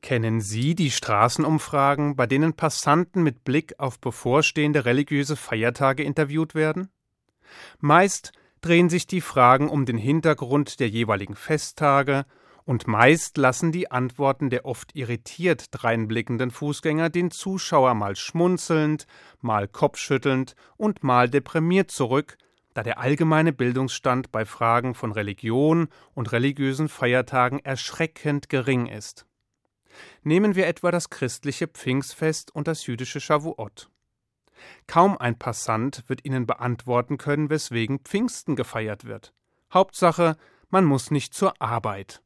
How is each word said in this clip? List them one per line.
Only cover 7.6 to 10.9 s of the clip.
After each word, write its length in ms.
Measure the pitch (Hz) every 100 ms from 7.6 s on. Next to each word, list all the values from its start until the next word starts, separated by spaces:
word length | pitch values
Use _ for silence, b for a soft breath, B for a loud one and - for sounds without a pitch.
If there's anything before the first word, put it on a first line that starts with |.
| B B
Meist 520 | 147 160 196 - - b b b
drehen 280 | 165 170 175
sich 160 | 175 -
die 160 | 185
Fragen 480 | - - 123 131 151
um 160 | 151 127
den 140 | 117
Hintergrund 800 | 110 160 156 147 120 143 143 -
der 100 |
jeweiligen 460 | 120